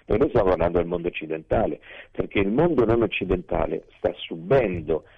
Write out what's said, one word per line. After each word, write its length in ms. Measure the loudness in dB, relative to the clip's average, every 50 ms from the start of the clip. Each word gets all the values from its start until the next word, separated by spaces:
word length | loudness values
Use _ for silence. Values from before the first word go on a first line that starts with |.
| _
E 100 | -2 0
noi 140 | 2 2 2
stiamo 200 | 2 2 4 4
parlando 280 | 4 2 2 2 2 0
del 100 | 0 0
mondo 200 | -2 -2 -4 -4
occidentale, 720 | -6 -6 -8 -8 -8 -8 -4 -2 0 0 0 0 -4 -6 -12 -20 -20 -20 -20 -16
perché 260 | -8 -8 -6 -2 0 0
il 140 | 0 2
mondo 340 | 2 2 2 2 4 2 2
non 160 | 4 4 2
occidentale 840 | 2 0 0 -4 -2 -2 -2 -2 -2 -2 -2 -2 -2 -2 -4 -6 -8 -12 _ -4
sta 160 | -4 -4 -4
subendo 920 | -4 -10 -12 -10 -8 -2 2 2 2 2 0 -2 -4 -4 -2 -4 -4 -4 -10 -20